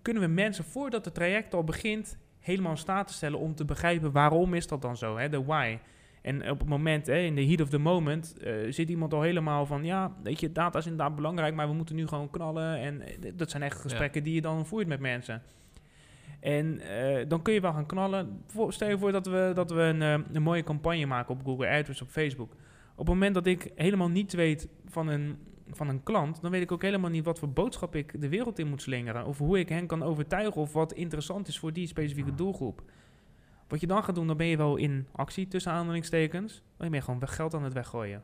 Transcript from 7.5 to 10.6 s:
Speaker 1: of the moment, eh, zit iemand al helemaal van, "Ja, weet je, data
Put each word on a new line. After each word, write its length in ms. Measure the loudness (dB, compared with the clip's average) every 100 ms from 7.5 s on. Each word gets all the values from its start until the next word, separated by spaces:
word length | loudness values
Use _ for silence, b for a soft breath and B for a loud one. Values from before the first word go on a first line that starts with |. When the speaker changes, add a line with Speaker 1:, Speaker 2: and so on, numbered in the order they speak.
| 4
Speaker 1:
of 80 | 4
the 80 | 2
moment, 600 | 4 4 2 -2 -6 -8
eh, 160 | -4 -2 -2
zit 200 | -2 -2
iemand 240 | 0 0
al 80 | 2
helemaal 440 | 2 2 2 0 0
van, 180 | -2 0
"Ja, 300 | -2 -2 -4
weet 160 | -6 -2
je, 120 | -2
data 260 | 0